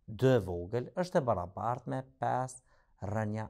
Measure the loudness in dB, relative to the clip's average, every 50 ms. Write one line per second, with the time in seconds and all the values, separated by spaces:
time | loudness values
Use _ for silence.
0 | _ -14 -2 4 6 6 6 6 4 0 -4 -4 -4 -4 -4 -4 -4 -4 -4 -4
1 | -4 2 2 2 2 4 2 0 0 -4 -6 -4 -2 -2 -2 -2 -4 -6 -6 -6
2 | -6 -10 -8 _ -2 0 0 0 -2 -4 -8 -14 _ _ _ _ _ _ _ _
3 | -6 -4 -2 -2 -2 -2 -2 -4 -6 -8